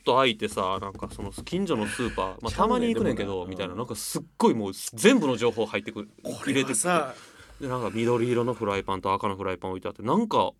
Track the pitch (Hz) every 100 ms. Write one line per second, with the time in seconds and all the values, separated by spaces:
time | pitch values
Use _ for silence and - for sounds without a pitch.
0 | - 127 131 110 104 107 92 95 101 104
1 | 98 - 101 - - 175 190 123 107 -
2 | 117 - 95 92 110 - 214 247 233 226
3 | 180 110 101 95 90 95 95 92 123 110
4 | - 160 - - 226 123 101 - - 113
5 | 175 262 147 117 120 110 107 104 104 107
6 | 104 _ - 120 143 135 135 113 180 170
7 | 135 - - - - - 135 127 107 107
8 | 117 120 123 120 120 110 104 98 95 95
9 | 98 98 107 95 95 90 95 95 95 92
10 | 107 185 226 127 92 -